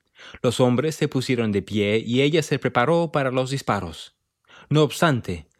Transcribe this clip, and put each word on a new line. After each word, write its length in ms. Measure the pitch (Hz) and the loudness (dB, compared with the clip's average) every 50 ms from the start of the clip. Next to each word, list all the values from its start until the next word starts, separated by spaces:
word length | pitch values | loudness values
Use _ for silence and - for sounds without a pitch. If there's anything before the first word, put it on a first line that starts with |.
| _ _ _ - - - - - | _ _ _ -20 -20 -20 -10 -4
Los 180 | - 127 110 - | -2 -2 2 4
hombres 360 | 131 123 123 117 123 156 151 | 4 4 4 2 0 -2 -2
se 120 | - 156 147 | -2 -4 -2
pusieron 440 | - 139 123 - 131 117 117 107 | -2 -2 -2 0 -2 0 0 0
de 100 | 101 98 | 0 -2
pie 360 | 90 - 95 107 101 101 107 113 - | -2 -2 -2 0 0 2 0 0 0
y 160 | - 120 127 | 0 0 2
ella 200 | 139 147 156 170 147 | 2 2 2 0 0
se 160 | - 151 135 | 0 -2 -2
preparó 520 | - 127 - 127 120 123 170 170 170 160 | -2 0 0 2 2 2 2 2 0 0
para 200 | - 151 139 135 | -2 -2 -2 0
los 180 | 123 131 131 127 | 0 -2 -2 -2
disparos. 640 | 135 139 - - 117 101 90 85 80 - - - _ _ _ _ _ _ _ _ - - - _ | -4 -4 -2 -2 -2 -2 -4 -6 -10 -12 -16 -20 _ _ _ _ _ _ _ _ -20 -20 -6 _
No 140 | 139 151 151 | 2 4 4
obstante, 640 | 143 - - - 170 139 117 - - 92 80 73 - _ _ | 2 2 2 2 2 2 0 -2 -6 -8 -10 -10 -16 _ _